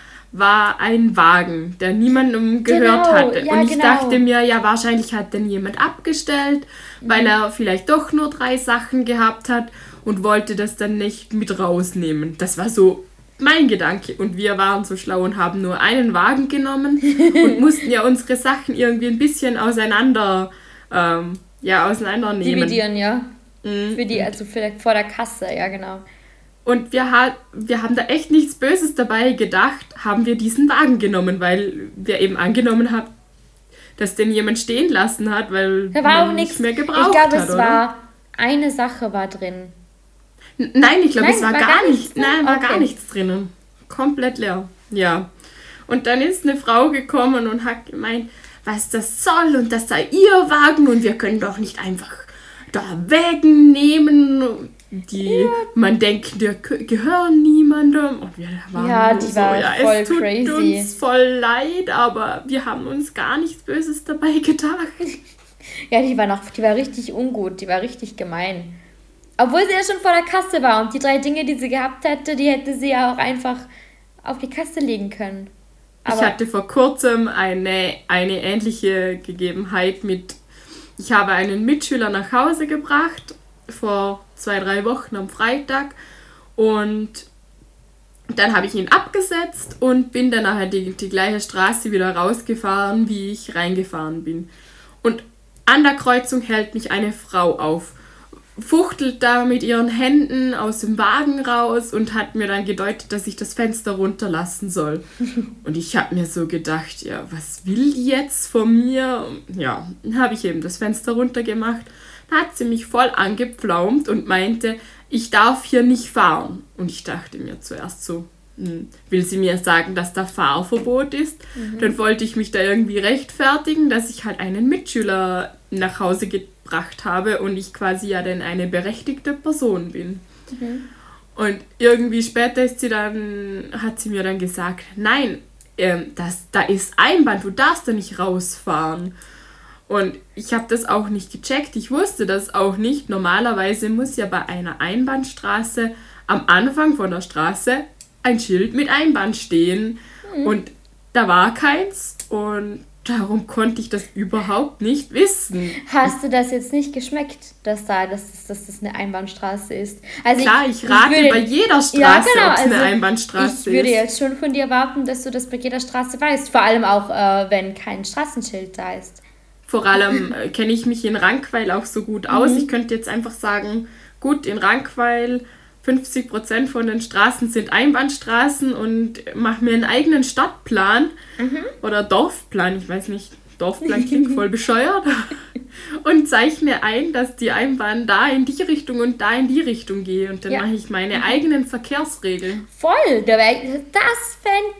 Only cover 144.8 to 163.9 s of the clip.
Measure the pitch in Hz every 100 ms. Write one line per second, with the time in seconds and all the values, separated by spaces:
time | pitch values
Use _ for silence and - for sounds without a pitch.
144.8 | 170 220 254 269 262 - 202 208 226 -
145.8 | 226 226 - - - 202 - 180 254 285
146.8 | 302 294 190 175 185 156 160 202 - 269
147.8 | 302 - - _ 254 233 - 185 220 247
148.8 | 285 285 320 226 196 - - 165 175 190
149.8 | 220 226 - - 403 339 277 208 - -
150.8 | _ _ _ 247 226 269 240 233 294 311
151.8 | 392 - - - - 214 208 208 208 202
152.8 | - - - 233 202 220 - - 220 226
153.8 | - 208 - 196 202 220 196 202 285 -
154.8 | 214 285 - 247 381 - - 180 175 214
155.8 | - 269 262 - 277 247 247 247 247 285
156.8 | 285 262 247 294 285 - - - 214 214
157.8 | 208 196 190 202 - - - 202 - -
158.8 | 208 - 202 190 190 - 196 202 - -
159.8 | 202 - - - 233 247 262 233 269 226
160.8 | 233 277 269 311 285 233 226 285 440 285
161.8 | 285 285 277 302 480 480 381 254 262 240
162.8 | 269 240 190 226 - 190 - - 214 254
163.8 | 247